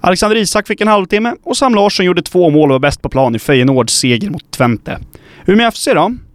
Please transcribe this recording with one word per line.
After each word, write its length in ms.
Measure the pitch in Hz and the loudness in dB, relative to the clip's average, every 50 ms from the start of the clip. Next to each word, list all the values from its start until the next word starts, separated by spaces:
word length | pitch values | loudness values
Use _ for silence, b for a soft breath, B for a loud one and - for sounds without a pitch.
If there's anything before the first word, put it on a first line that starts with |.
Alexander 360 | - 180 185 170 220 214 214 | 2 0 0 0 0 0 0
Isak 300 | 226 214 175 - 214 202 | 0 -2 -2 -2 -4 -4
fick 140 | - 214 - | -4 -6 -2
en 80 | 208 214 | 0 0
halvtimme 460 | 214 208 190 - - 202 220 240 240 - _ | 2 0 0 -2 -2 -2 -2 -4 -6 -8 _
och 140 | 349 285 | -8 -4
Sam 180 | - 285 262 233 | 0 0 2 2
Larsson 320 | 208 202 208 - - 190 | 2 2 0 0 0 0
gjorde 160 | 180 180 175 160 | 0 0 -2 -4
två 280 | - - 180 175 160 | -2 0 2 2 4
mål 200 | 147 151 156 143 | 4 4 4 4
och 40 | 135 | 2
var 40 | 131 | 2
bäst 240 | 135 143 135 - - | 0 -2 -2 -2 -8
på 60 | 139 | -4
plan 260 | - 131 135 123 117 | -2 0 0 0 -2
i 40 | 113 | -4
Feyenoords 560 | - - 147 131 123 135 135 127 120 123 - | 0 0 2 2 4 2 2 2 0 0 -2
seger 360 | - - 127 123 113 151 202 | -2 0 0 0 0 -2 -6
mot 200 | - - - _ | -8 -10 -12 _
Twente. 480 | - - 131 120 117 104 _ - 87 - - - B B B B B B B | -4 -2 0 0 0 -4 _ -10 -12 -12 -12 -18 B B B B B B B
Umeå 220 | - 185 220 233 233 | 0 2 2 2 0
F 80 | 220 | -2
C 180 | - - 311 247 | -4 -2 -2 0
då? 200 | 156 160 196 247 - - - | 0 0 0 -2 -8 -14 -20